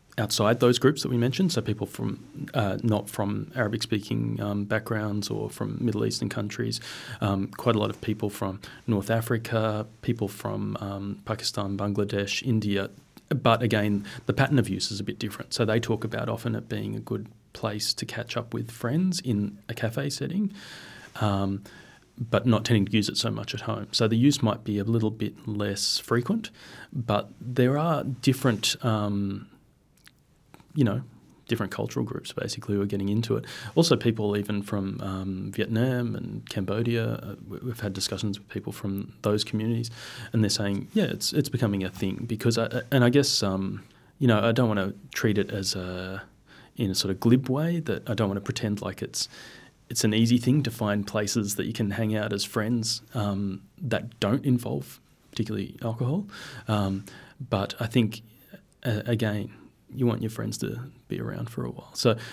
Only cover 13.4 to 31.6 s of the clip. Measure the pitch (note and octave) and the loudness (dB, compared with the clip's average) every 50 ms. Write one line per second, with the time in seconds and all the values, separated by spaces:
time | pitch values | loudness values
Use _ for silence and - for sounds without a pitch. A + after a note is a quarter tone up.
13.4 | - A#2+ A2+ A2 B2 A2+ A2+ G#2+ G#2 G#2+ G#2 G2+ G2+ - - - - - - - | 4 4 4 6 4 4 4 4 4 4 2 2 0 -4 -10 -6 -4 0 2 4
14.4 | C3+ C3 D3 C3 A#2 - F#2+ G2 - - G#2 F#2+ - - F#2 - - G#2+ - - | 4 6 6 4 4 4 0 -2 -2 -4 -4 -4 -4 -6 -6 -6 -6 -8 -8 -10
15.4 | - - - - A#2 G#2+ A2 A#2+ A#2 - A2+ A2 A2+ G#2+ A2 A2 A#2 A2+ A2 A2+ | -10 -6 -2 0 2 2 2 2 2 0 0 0 -2 -2 -4 -4 -4 -4 -4 -4
16.4 | - A#2+ A2 A2 - - G#2+ G#2 G#2+ G#2 G#2+ A2 A2 - A2 G#2 G#2+ - - - | -4 -4 -4 -4 -4 -6 -6 -6 -4 -4 -6 -6 -6 -4 -6 -6 -6 -8 -16 -20
17.4 | _ _ - - - A2 G#2 G#2+ - - - - - - - - A2+ - - A#2 | _ _ -10 -6 -4 -4 -4 -2 -2 -2 -2 -2 -6 -6 -6 -6 -8 -6 -4 -6
18.4 | A2+ - - A#2 A#2 A#2 - - - A#2+ B2+ E3 F#3 F#3 F3+ E3 - C3 A2+ G#2 | -4 -4 -4 -6 -6 -6 -6 -4 -2 0 2 2 2 2 0 0 0 0 0 2
19.4 | G2+ G2+ - - - - A2+ - - A2 A2+ - C#3 C#3+ C#3+ - - C#3 E3 G3 | 0 -2 -4 -8 -12 -10 -6 -4 -4 -2 -2 -2 -4 -4 -4 -4 -4 -2 0 0
20.4 | G#3+ G3 - - - - - - - - - - - - - - A2+ G#2 G2+ G2 | 0 -2 -2 -6 -14 -16 -16 -16 -16 -18 -18 -18 -18 -16 -4 -2 0 2 2 2
21.4 | G2 G2 G2 G2+ - - - - - - - - - _ _ - B2+ A2+ - G#2 | 2 0 -2 -4 -6 -12 -18 -20 -20 -20 -20 -20 -20 _ _ -8 -2 0 2 4
22.4 | - B2+ A2+ G#2+ G#2+ - A#2+ G#2+ G2 G2+ A2 A2 G2+ - G#2 - - A2+ G#2+ G#2+ | 6 6 4 4 4 4 4 4 4 4 4 2 2 2 0 0 0 -2 -2 -4
23.4 | G#2+ - - A2 - - A2 G#2+ G#2+ - - - A#2 A2 A2+ A2+ B2 C#3+ C#3+ - | -4 -6 -8 -6 -4 -4 -4 -4 -4 -4 0 2 2 4 6 6 6 6 6 6
24.4 | - A2 G#2 - - - G#2 G2+ G2 G#2+ A#2 A#2 A2 G#2+ A2 A2 A2 G#2 - - | 4 2 2 0 -2 -2 -2 0 2 2 2 4 2 2 0 0 -4 -4 -4 -6
25.4 | - A2 G#2+ G#2 G#2 G2+ G2 G2+ - - - - - - A#2 A#2 A#2+ - G3+ A3+ | -8 -6 -4 -2 -2 -2 -2 -2 -2 0 -2 -2 0 2 2 2 2 2 0 -2
26.4 | G#3+ - - - - - - - - - - C#3 A2+ - G#2 G#2 - - - - | -2 -6 -12 -18 -20 -18 -18 -18 -16 -8 -6 -4 -2 0 0 0 0 -4 -10 -12
27.4 | - B2 B2 B2+ B2 B2+ C3+ D3 D#3 E3+ D#3+ C#3+ - C#3 C3 - - C#3 B2 - | -10 -2 2 4 4 6 4 4 2 2 2 0 0 -2 -4 0 2 2 2 4
28.4 | - C3+ A2+ G2+ - - - - - B2 A2 G#2+ G#2 G#2 G#2 G2+ G2+ G2 G2 G2 | 4 2 2 2 2 -2 -2 0 0 2 2 2 2 0 0 0 0 -2 -4 -6
29.4 | - - - - _ _ _ _ _ _ _ _ - - - _ _ _ _ _ | -10 -14 -20 -20 _ _ _ _ _ _ _ _ -20 -20 -20 _ _ _ _ _
30.4 | _ _ - - - - - D3+ C3+ A2+ G2+ B2 - - - - - - - - | _ _ -20 -20 -20 -4 2 2 4 4 2 0 -4 -8 -14 -20 -20 -20 -20 -18
31.4 | _ - A#2 - | _ -4 -2 -2